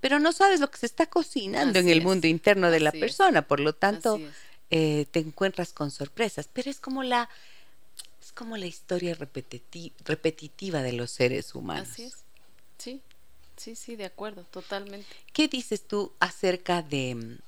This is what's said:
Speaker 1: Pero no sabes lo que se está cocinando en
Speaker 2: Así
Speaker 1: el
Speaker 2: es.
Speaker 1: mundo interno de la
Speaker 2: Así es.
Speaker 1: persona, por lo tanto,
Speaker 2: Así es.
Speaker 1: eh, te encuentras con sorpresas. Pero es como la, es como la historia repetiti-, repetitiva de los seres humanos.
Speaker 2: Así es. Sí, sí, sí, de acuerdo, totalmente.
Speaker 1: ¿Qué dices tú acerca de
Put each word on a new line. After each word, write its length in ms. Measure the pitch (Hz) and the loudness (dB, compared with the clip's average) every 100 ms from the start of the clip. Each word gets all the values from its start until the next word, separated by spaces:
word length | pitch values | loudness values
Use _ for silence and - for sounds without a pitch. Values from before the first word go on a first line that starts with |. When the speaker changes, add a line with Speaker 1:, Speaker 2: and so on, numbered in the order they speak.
Speaker 1:
Pero 180 | 269 285 | 4 4
no 120 | 302 | 4
sabes 280 | 339 392 370 | 6 6 6
lo 120 | 285 | 2
que 60 | - | 0
se 80 | 233 | -6
está 200 | - 330 | 0 2
cocinando 720 | - 311 - 196 202 285 190 | 2 -2 -4 -4 0 4 4
en 60 | 180 | 8
Speaker 2:
Así 60 | |
Speaker 1:
el 80 | 165 | 6
Speaker 2:
es. 40 | 170 | 6
Speaker 1:
mundo 220 | 190 165 | 4 4
interno 440 | 165 - 196 180 | 4 6 6 6
de 80 | 165 | 6
la 100 | 151 | 4
Speaker 2:
Así 80 | 156 | 2
es. 40 | |
Speaker 1:
persona, 460 | 202 - 381 214 147 | -2 4 4 6 2
por 120 | 143 | 2
lo 140 | 147 | 2
tanto, 420 | 156 190 214 233 214 | 2 0 0 0 -2
Speaker 2:
Así 80 | |
es. 80 | 151 147 - - - | -4 -16 -20 -20 -2
Speaker 1:
eh, 340 | 165 156 151 147 | 2 4 2 0
te 80 | 170 | -2
encuentras 540 | 160 147 196 185 - | -4 -2 -2 -2 -8
con 180 | - 147 | -6 -8
sorpresas. 580 | - 143 - 226 - - | -6 -10 -4 -4 -4 -10
Pero 180 | - 254 | -8 -8
es 80 | 277 | -8
como 240 | - 262 | -8 -6
la, 260 | 254 247 233 - - - - - - - - - | -2 -2 -2 -10 -20 -20 -20 -20 -18 -16 -18 -18
es 100 | - | -18
como 260 | - 226 226 | -16 -12 -8
la 80 | 180 | -10
historia 480 | 156 - 180 175 165 | -12 -4 -4 -2 -6
repetiti-, 760 | 147 - - 127 - 170 170 - - | -8 -10 -12 -14 -14 -14 -14 -16 -6
repetitiva 760 | 156 160 156 151 - 196 160 | -2 -2 -4 -14 -12 -4 -2
de 120 | 127 | -2
los 180 | 120 120 | -4 -6
seres 420 | - 123 131 - | -2 -2 -2 -10
humanos. 360 | - - 82 196 | -12 -10 -10 -10
Speaker 2:
Así 120 | - | -16
es. 100 | 240 - - - - - - - | -18 -18 -20 -20 -20 -20 -20 -16
Sí, 240 | - 269 - - - - - - | -14 -14 -16 -20 -20 -20 -20 -18
sí, 180 | - 233 | -16 -14
sí, 200 | - 233 | -14 -12
de 80 | 190 | -12
acuerdo, 400 | - 208 202 175 | -10 -12 -12 -16
totalmente. 600 | 190 180 196 202 202 202 - - | -16 -8 -8 -8 -14 -16 -20 -12
Speaker 1:
¿Qué 140 | - 311 | 0 0
dices 360 | 254 240 214 - | 0 -6 -6 -4
tú 280 | 208 202 - | -4 -4 -2
acerca 600 | 180 - 190 180 - 175 | -2 0 -2 -2 0 -2
de 580 | 160 143 131 120 113 117 | -2 -4 -4 -6 -10 -14